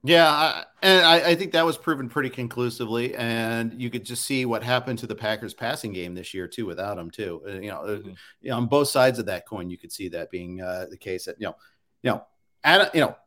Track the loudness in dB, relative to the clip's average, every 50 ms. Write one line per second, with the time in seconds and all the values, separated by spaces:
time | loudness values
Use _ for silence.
0 | 4 6 8 8 8 8 6 4 2 2 0 -4 -10 _ _ _ 6 6 8 8
1 | 10 8 8 8 6 4 2 2 2 0 2 4 4 4 0 -2 -2 -2 -2 -2
2 | -4 -4 -4 -4 -4 -4 -4 -6 -8 -6 -4 -4 -4 -4 -2 -6 -6 -4 -2 -2
3 | -2 -4 -4 -4 -4 -2 -2 -2 -2 -2 -2 -2 -4 -6 -6 -6 -8 -6 -6 -8
4 | -8 -8 -8 -8 -4 -2 -2 -2 0 -2 -2 -2 0 0 0 0 0 -4 -6 -6
5 | -6 -10 -8 -6 -4 -4 -4 -4 -6 -12 -10 _ -6 -6 -6 -6 -8 -8 -8 -8
6 | -8 -8 -10 -12 -14 -12 -10 -10 -10 -10 -10 -10 -8 -8 -8 -8 -8 -8 -8 -10
7 | -12 -14 -10 -10 -8 -8 -8 -10 -12 -12 -12 -12 -10 -10 -12 -10 -8 -8 -8 -8
8 | -10 -16 -20 -20 -20 -20 _ _ -8 -6 -4 -4 -2 2 2 2 2 2 4 4
9 | 4 4 4 0 -4 -4 -6 -6 -8 -10 -10 -10 -8 -10 -12 -14 -14 -18 -12 -10
10 | -10 -8 -8 -8 -10 -8 -10 -10 -10 -10 -12 -10 -8 -8 -8 -8 -10 -12 -16 -14
11 | -8 -8 -8 -8 -8 -12 -10 _ -8 -10 -10 _ _ _ _ _ _ _ _ _
12 | -2 -2 -2 -2 -6 _ _ _ _ _ _ _ 4 6 6 6 6 4 4 2
13 | 2 2 -2 _ _